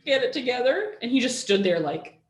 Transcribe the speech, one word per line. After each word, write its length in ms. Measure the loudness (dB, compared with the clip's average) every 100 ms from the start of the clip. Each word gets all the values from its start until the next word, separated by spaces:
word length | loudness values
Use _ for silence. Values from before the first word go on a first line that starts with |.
get 180 | 2 0
it 100 | 2
together. 600 | -2 -2 0 2 0 -2 -8
And 100 | 0
he 80 | 0
just 200 | 0 -4
stood 240 | 0 2
there, 160 | 4 2
like 400 | 0 -4 -10 _